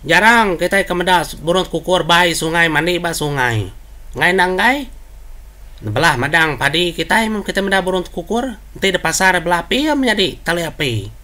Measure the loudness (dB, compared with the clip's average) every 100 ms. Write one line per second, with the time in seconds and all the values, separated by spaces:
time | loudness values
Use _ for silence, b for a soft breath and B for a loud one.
0 | 2 4 6 6 4 0 0 0 0 -2
1 | 2 2 0 -6 0 0 0 -4 0 0
2 | 4 4 4 0 -2 2 2 2 0 -2
3 | -2 -4 -4 0 0 0 -4 -10 -20 -18
4 | -14 0 2 4 2 2 2 0 -4 -14
5 | -20 -20 -18 -18 -18 -20 -20 -12 -6 0
6 | 2 2 2 2 2 2 0 0 -2 -2
7 | 0 0 0 -4 -4 -4 0 0 0 -4
8 | -4 -10 -4 -4 -4 -8 -16 -4 -2 0
9 | -2 2 2 2 0 -2 0 -2 0 0
10 | 0 0 -2 -2 -4 -4 -4 -4 -4 -4
11 | -6 -14